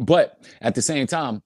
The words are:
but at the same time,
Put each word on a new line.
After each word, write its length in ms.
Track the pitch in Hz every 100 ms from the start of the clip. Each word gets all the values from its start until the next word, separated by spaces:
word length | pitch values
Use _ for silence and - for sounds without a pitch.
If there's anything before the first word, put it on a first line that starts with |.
but 420 | 107 170 147 - - -
at 120 | 117
the 60 | -
same 260 | 117 151 131
time, 360 | 170 143 107